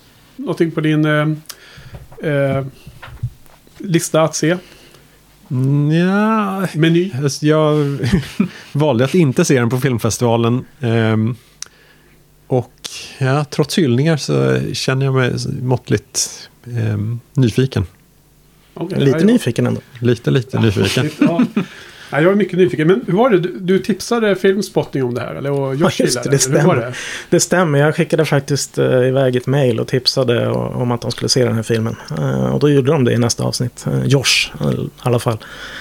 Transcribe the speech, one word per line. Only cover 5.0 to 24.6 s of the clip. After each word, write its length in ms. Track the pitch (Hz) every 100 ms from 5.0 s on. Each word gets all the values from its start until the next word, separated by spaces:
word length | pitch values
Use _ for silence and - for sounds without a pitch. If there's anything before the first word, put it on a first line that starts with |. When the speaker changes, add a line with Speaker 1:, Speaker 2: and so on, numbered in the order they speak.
| - _ _ _ -
Speaker 2:
Mm, 400 | 127 131 143 147
ja. 720 | 160 180 196 214 220 202 190 190
Speaker 1:
Meny? 360 | 156 160 170 190 123
Speaker 2:
Alltså, 240 | 143 - 151
jag 520 | 156 156 151 143 139 120 185 - -
<laughs> 340 | 185 - -
valde 320 | 143 151 117
att 100 | 135
inte 300 | 185 147 123
se 140 | 175 135
den 120 | 117
på 100 | 127
filmfestivalen. 840 | 135 117 113 - 120 117 117 123 - -
Ehm, 560 | 120 117 110 110 110 113 - _ - _ _ _ _ _ _ _ -
och 260 | 127 - _ - - - -
ja, 260 | 131 139
trots 340 | 143 - 147 -
hyllningar 380 | 147 120 156 156
så 420 | - 143 135 131 135
känner 320 | - - 131 135
jag 80 |
mig 180 | 131 123 123 123 139
måttligt, 880 | 127 127 - 113 - - - - - _ -
ehm, 540 | 120 110 107 107 117 -
nyfiken. 520 | - 123 120 131 - 92 - _ _ _ _ _ _ _
Speaker 1:
Okej, 240 | - 165 147
Speaker 3:
Lite 120 | 139
Speaker 1:
ja, 80 | 131
ja. 60 | 190
Speaker 3:
nyfiken 400 | 247 - 117 123
ändå. 140 | 113 - -
Speaker 2:
Lite, 300 | 120 120 -
lite 260 | 143 117 117
Speaker 1:
Ja, 40 |
Speaker 2:
nyfiken. 440 | 110 92 98 - 151
Speaker 1:
shit, 60 | -
ja. 220 | 294 - - - 180 - - - -
Ja, 100 | 135
jag 120 | 165
är 40 | 202
mycket 220 | 202 170
nyfiken. 280 | 185 143 156
Men 180 | 196 -
hur 60 |
var 180 | 180 254
det? 80 | 185
Du, 180 | 175 214
du 180 | 180 190
tipsade 580 | - 202 - 240 214 196
Filmspotting 680 | 196 196